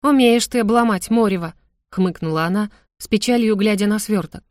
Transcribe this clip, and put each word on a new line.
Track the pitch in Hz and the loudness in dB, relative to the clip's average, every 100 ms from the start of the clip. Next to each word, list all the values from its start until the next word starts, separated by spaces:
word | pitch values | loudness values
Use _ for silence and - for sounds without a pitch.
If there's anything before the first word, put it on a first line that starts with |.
«Умеешь | 285 277 240 233 - | 2 4 4 4 0
ты | 247 | -2
обломать, | 214 233 233 190 - | 0 2 2 -2 0
Морева», | 233 214 185 165 - _ _ _ | 0 0 -2 -8 -14 _ _ _
хмыкнула | - 185 - 160 156 | -2 -2 -2 -4 -2
она, | 165 196 208 _ _ _ | -2 -2 -4 _ _ _
с | - | -4
печалью | 214 247 240 220 208 | -2 2 2 2 2
глядя | 208 202 202 | 0 0 0
на | 214 | -2
сверток. | - 208 160 - _ | -2 -4 -4 -12 _